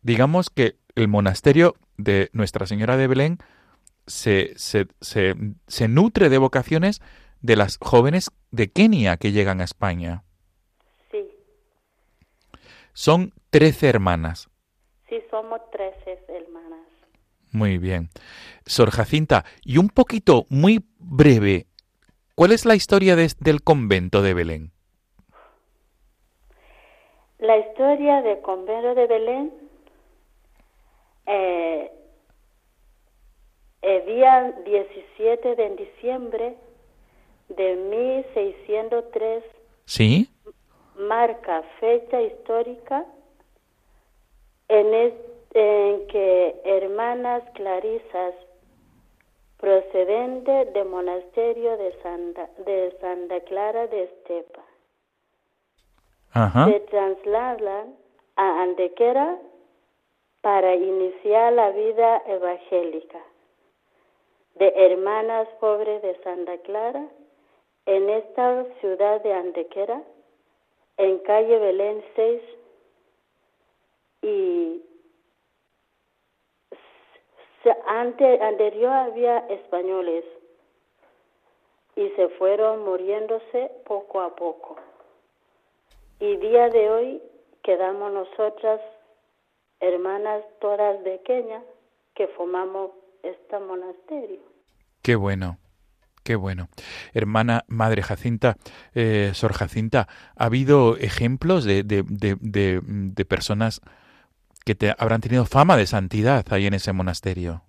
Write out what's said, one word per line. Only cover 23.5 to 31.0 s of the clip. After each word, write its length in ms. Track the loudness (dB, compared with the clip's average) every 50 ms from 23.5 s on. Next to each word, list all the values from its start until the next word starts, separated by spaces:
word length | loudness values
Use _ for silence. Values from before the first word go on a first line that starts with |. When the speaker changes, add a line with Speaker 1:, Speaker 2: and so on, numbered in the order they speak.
| 2 2 _
Speaker 1:
convento 580 | 4 4 4 4 2 2 2 2 2 2 2
de 120 | 4 4 2
Belén? 380 | 0 -2 -2 -4 -8 -10 -16 _ _ _ _ _ _ _ _ _ _ _ _ _ -20 -20 _ _ _ _ _ _ _ _ _ _ _ _ _ _ _ _ _ _ _ _ _ _ _ _ _ _ -20 _ _ _ _ _ _ _ _ _ _ _ _
Speaker 2:
La 180 | 2 4 4 4
historia 640 | 2 -2 -4 0 2 2 2 2 4 2 2 4
del 200 | 2 0 -2 -2
convento 540 | -4 -8 -8 -6 -6 -6 -6 -4 -2 -2 2
de 120 | 2 2 2
Belén, 460 | 2 0 0 -2 -4 -4 -6 -8 -10 -14 -20 -20 _ _ _ _ _ _ _ _ _ _ _ _ _ _ _ _ _ _ _ _ _ _ _ _ _ _